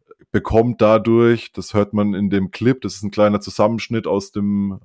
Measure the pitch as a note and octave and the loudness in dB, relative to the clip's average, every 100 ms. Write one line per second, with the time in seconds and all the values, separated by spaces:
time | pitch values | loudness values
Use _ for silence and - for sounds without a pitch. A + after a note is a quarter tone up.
0 | _ - _ G#2 - A2 A#2+ A2+ G#2+ A2 | _ -20 _ -4 0 2 2 2 4 4
1 | G#2+ A2+ A#2 A#2 - - - G#2+ G2+ G#2 | 2 4 4 2 -4 -14 -4 -2 0 0
2 | G#2 F#2+ G2+ G2 F#2+ - A2+ C3 G2+ - | 0 0 0 0 -2 -2 0 0 -4 -8
3 | G2+ G#2+ G#2 G#2 G2+ - G#2+ A2+ - A2+ | -6 0 2 2 -2 0 0 0 -4 -4
4 | F#2 G2 G2 G#2 G2+ G2+ G2+ F#2+ | -2 -4 -4 -4 -2 -2 -2 -6